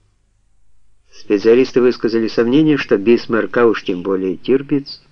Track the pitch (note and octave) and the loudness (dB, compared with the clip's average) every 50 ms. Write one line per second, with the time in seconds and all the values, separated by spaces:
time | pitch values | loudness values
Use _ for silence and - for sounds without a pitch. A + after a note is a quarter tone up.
0 | _ _ _ _ _ _ _ _ _ _ _ _ _ _ - - - _ _ _ | _ _ _ _ _ _ _ _ _ _ _ _ _ _ -20 -20 -20 _ _ _
1 | _ _ - - - - G#2+ G2+ G2 A2+ A#2 B2+ C3+ B2+ - C3 A#2+ B2+ A2+ - | _ _ -20 -14 -6 -4 -2 0 4 4 4 4 4 2 0 0 0 0 0 -2
2 | - A#2 A2 A2+ A2+ G#2 - - A#2 A#2+ B2 D3+ D#3 D#3 D3 C3 B2+ - A#2+ G#2 | -4 -4 -2 -2 -4 -2 -2 -2 0 0 2 2 2 2 0 0 0 0 -2 0
3 | G2 A2+ A#2+ G#2+ - - A#2 A2 G2+ F#2+ - B2 A#2+ A#2 G2+ - - - F#2+ F2 | 2 2 2 2 2 -2 -2 -2 -2 -2 0 2 2 2 2 0 -4 -6 -6 -6
4 | F2 F#2+ G2 F#2 F#2 F#2+ F2 E2 - - C3 C3+ C#3 C#3 D3 C#3 C#3 - - - | -4 -4 -2 -2 -2 -4 -4 -4 -2 0 0 0 0 -2 -4 -4 -4 -6 -14 -20
5 | _ _ | _ _